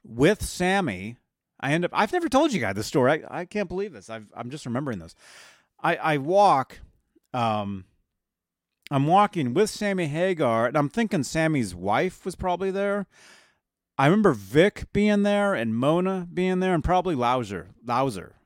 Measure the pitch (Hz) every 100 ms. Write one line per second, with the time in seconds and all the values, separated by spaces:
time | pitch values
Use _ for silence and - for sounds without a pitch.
0 | - 113 147 208 - - 180 196 175 92
1 | 98 117 _ _ _ _ 131 160 175 127
2 | 208 359 330 262 320 208 107 98 - 160
3 | 123 156 - 143 180 208 185 180 202 123
4 | - 113 107 - 120 147 - 117 147 104
5 | 82 - - - - _ _ _ 156 170
6 | 160 151 139 190 202 143 127 - - _
7 | _ _ _ 127 117 107 101 98 92 _
8 | _ _ _ _ _ _ _ _ - 143
9 | 143 185 208 180 127 127 208 - 208 190
10 | 160 151 185 175 135 113 120 156 147 -
11 | 226 185 123 160 160 151 107 87 92 113
12 | 180 - 196 170 185 175 190 190 202 202
13 | 196 _ - - _ _ _ _ _ -
14 | 135 202 208 120 95 131 190 - - 202
15 | 208 208 202 202 202 175 113 113 135 165
16 | 185 190 175 165 185 185 185 175 - 180
17 | 180 147 120 127 110 98 92 - 117 120
18 | 135 98 - -